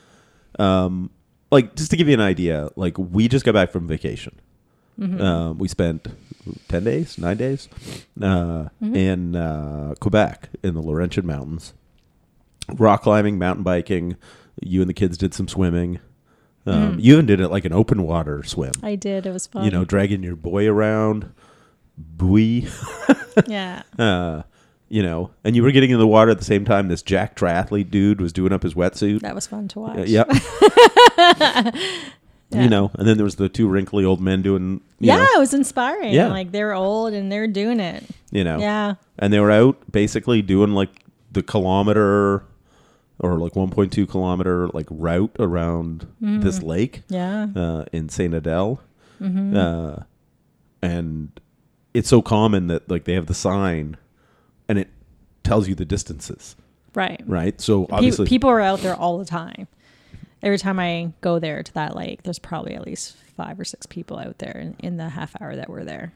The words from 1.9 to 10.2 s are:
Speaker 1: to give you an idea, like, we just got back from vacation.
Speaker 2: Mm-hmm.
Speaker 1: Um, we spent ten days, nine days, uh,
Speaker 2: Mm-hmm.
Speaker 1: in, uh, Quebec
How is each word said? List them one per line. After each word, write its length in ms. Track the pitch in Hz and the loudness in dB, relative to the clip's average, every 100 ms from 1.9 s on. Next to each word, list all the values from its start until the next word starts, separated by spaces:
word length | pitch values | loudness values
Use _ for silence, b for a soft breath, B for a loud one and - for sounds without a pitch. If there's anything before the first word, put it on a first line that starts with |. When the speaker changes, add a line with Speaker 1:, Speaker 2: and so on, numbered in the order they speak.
Speaker 1:
to 40 | 170 | 0
give 120 | 151 | 4
you 60 | |
an 60 | 123 | 4
idea, 480 | 101 87 85 76 76 - | 2 0 -2 -2 -4 -4
like, 220 | 90 87 | -4 -4
we 280 | 90 95 117 | -2 0 2
just 200 | 135 120 | 2 2
got 80 | |
back 160 | 104 90 | 2 2
from 140 | 95 85 | -2 -6
vacation. 500 | 78 - - - - _ _ _ _ _ - | -6 -6 -10 -14 -20 _ _ _ _ _ -10
Speaker 2:
Mm-hmm. 200 | 196 - | -8 -2
Speaker 1:
Um, 360 | 95 85 82 80 | -2 -2 -4 -4
we 80 | 92 | -6
spent 400 | - 87 80 - - - - - - - | -2 -2 -2 -10 -18 -20 -20 -16 -16 -6
ten 160 | 87 | -4
days, 320 | 110 147 170 - | -2 -2 -4 -6
nine 220 | 85 107 | -4 -2
days, 300 | 127 139 - - B B B - | -4 -6 -10 -20 B B B -6
uh, 480 | 95 90 85 82 76 - | 0 0 0 -4 -8 -8
Speaker 2:
Mm-hmm. 120 | 214 | -4
Speaker 1:
in, 400 | 151 95 90 87 87 | 0 0 -2 -4 -4
uh, 580 | 82 78 73 73 73 - | -4 -6 -8 -8 -8 -6
Quebec 520 | 104 104 | 0 2